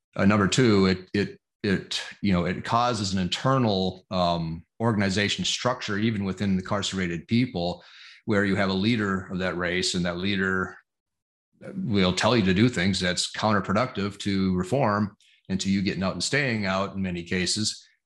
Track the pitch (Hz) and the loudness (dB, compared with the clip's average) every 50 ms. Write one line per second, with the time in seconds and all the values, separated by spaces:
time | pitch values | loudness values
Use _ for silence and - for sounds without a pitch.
0 | _ _ - - 98 98 107 104 98 90 - 135 131 113 104 98 95 92 92 90 | _ _ -2 2 4 4 6 6 4 4 4 4 4 6 6 6 6 4 2 0
1 | - - - 101 98 - - - _ _ _ _ - 104 92 - - - - - | -2 -4 -2 -2 -2 -2 -4 -12 _ _ _ _ -2 0 0 0 -2 -4 -6 -6
2 | - - - - - 98 90 87 82 87 92 - - - 113 117 120 123 123 104 | -8 -8 -8 -4 0 2 2 2 2 0 -2 -4 -2 0 0 2 2 2 0 -2
3 | 107 90 92 95 90 85 - - - 131 135 131 123 110 101 95 95 92 92 - | -2 -2 -2 -2 -2 -2 -2 -2 0 2 2 2 2 2 2 2 0 -2 -4 -6
4 | - - 95 92 90 85 85 82 82 80 82 85 - _ _ - 113 117 110 104 | -10 -6 -2 0 0 0 0 0 -2 -6 -6 -8 -12 _ _ -2 0 0 2 2
5 | 101 98 92 104 101 101 - - 87 - - - - 123 127 - - 110 104 98 | 0 0 0 0 0 0 0 -2 -2 -2 -2 -2 -2 -2 -2 -4 -4 -6 -4 -2
6 | 110 117 110 101 101 95 92 - 104 98 95 92 92 - 107 101 95 - - 95 | 0 0 0 -2 -2 -4 -4 -2 0 0 0 0 -2 -2 -4 -4 -4 -4 -4 -4
7 | 90 87 85 82 - - 117 120 127 127 - 87 85 87 85 - - - - - | -4 -4 -4 -6 -4 0 2 2 2 0 -2 -4 -4 -4 -4 -8 -12 -20 -20 -20
8 | - - - - _ - 107 98 101 98 95 98 98 95 95 95 98 113 123 110 | -20 -20 -20 -10 _ 0 2 2 2 2 2 2 2 2 0 2 2 2 2 2
9 | 107 98 95 92 - - 95 90 92 90 82 87 90 87 87 90 90 - - 92 | 0 0 -2 -2 -4 -6 -6 -4 -2 -2 -2 -2 -2 -2 -2 -2 -2 -2 -2 -2
10 | 87 87 87 87 92 101 101 95 95 95 95 95 92 90 - - _ _ _ _ | -2 -2 -2 -2 -2 -2 -2 0 0 0 0 0 -2 -4 -6 -14 _ _ _ _
11 | _ _ _ _ _ _ _ _ _ _ _ - - - - - 190 - 101 101 | _ _ _ _ _ _ _ _ _ _ _ -20 -18 -12 -10 -6 -4 -2 2 2
12 | 92 90 90 - - 110 123 117 92 95 90 95 117 127 - 87 87 98 92 92 | 2 2 2 2 2 4 4 4 4 4 4 4 4 4 4 2 0 0 0 0
13 | 92 90 87 - - - - - - 110 107 98 92 - 95 107 127 127 - 101 | 0 -2 -2 -2 -4 -4 -4 -2 0 2 2 0 0 0 0 0 0 -2 -2 -4
14 | 95 101 98 - - 101 98 95 95 95 92 92 90 - 127 139 135 107 101 104 | -4 -4 -4 -6 -4 -2 0 0 0 0 0 0 -2 0 0 0 2 2 2 2
15 | 107 98 - _ _ _ _ _ _ - 95 92 - 98 98 98 92 101 - 87 | 0 -2 -4 _ _ _ _ _ _ -6 -6 -4 0 0 0 0 0 0 -2 -2
16 | 95 92 82 87 85 - 135 143 143 127 113 107 104 95 95 95 98 - - 98 | -2 -2 -2 -4 -4 -2 -2 0 0 0 -2 -2 -2 -2 -2 -2 -2 -4 -4 -6
17 | 98 92 87 87 85 87 92 90 90 87 - 107 107 - - - - _ _ _ | -6 -4 -4 -6 -6 -4 -2 -2 0 0 -2 -2 -2 -4 -4 -8 -12 _ _ _
18 | _ | _